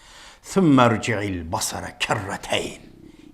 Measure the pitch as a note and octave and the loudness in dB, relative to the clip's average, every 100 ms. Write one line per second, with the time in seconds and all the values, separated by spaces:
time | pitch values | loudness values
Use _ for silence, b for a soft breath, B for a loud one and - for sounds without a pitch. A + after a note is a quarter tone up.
0 | b b b b - G3 F3 C3+ A#2+ A2 | b b b b -4 2 6 6 6 4
1 | - G#2 G#2 F#2 E2 F#2+ - F#2+ E2+ - | -2 -4 -4 -6 -6 -6 -6 -8 -10 -8
2 | - A2+ F#2+ F3+ - - - - - - | -4 -4 -6 -10 -4 -4 -4 -12 -20 -20
3 | B B B | B B B